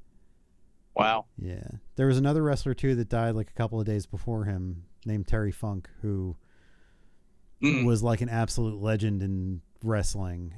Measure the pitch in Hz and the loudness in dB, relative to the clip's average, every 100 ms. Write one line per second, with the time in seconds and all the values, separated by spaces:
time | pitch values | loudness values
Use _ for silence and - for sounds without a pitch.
0 | - - - - _ - - - _ - | -20 -20 -20 -20 _ -20 -20 -20 _ 2
1 | 107 110 - - 92 90 - 110 - - | 2 2 -4 -10 -8 -8 -10 -12 -8 0
2 | 135 131 143 156 151 135 139 120 135 123 | 2 4 4 2 2 0 0 0 0 0
3 | 110 117 117 110 104 - 113 110 107 104 | 0 0 0 0 -4 -4 -2 -2 -2 -2
4 | - 98 - 113 104 92 92 85 87 - | -2 -6 -4 -2 -2 -2 -4 -8 -12 -10
5 | 107 107 92 110 104 - 107 95 - - | -4 -2 2 2 2 -2 -4 -6 -8 -8
6 | 107 98 92 82 - - - - - - | -4 -2 -4 -6 -14 -20 -20 -20 -20 -20
7 | - - - - - - 143 135 120 110 | -20 -20 -20 -20 -20 0 2 4 4 4
8 | 117 113 120 113 113 - 113 104 107 110 | 2 2 0 0 0 0 0 0 0 2
9 | 107 98 98 95 92 90 - - 113 107 | 2 0 0 -2 -2 -6 -10 -6 0 2
10 | 95 98 92 87 87 | 2 0 -4 -6 -10